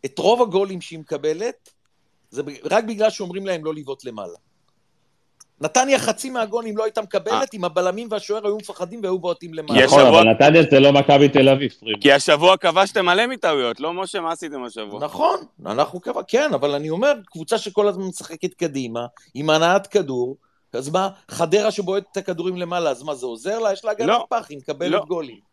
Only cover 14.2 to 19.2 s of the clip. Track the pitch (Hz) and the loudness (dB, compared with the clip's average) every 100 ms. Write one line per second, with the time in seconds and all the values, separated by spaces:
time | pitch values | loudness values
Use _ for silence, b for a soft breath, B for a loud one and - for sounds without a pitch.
14.2 | 165 165 160 139 123 110 107 101 147 - | -6 -8 -10 -12 -12 -12 -12 -10 -10 -2
15.2 | 320 403 - _ - 113 151 180 240 247 | -2 -2 -10 _ -8 -2 -2 -4 -10 -10
16.2 | - 240 302 151 143 143 156 165 277 277 | -2 -2 0 -2 -2 -4 -6 -2 -2 -2
17.2 | 190 160 160 220 208 196 208 185 190 - | -6 -18 -6 -4 -4 -2 -2 -2 -8 -10
18.2 | - 165 180 _ 170 135 123 117 120 b | -16 -10 -10 _ -6 -4 -8 -8 -10 b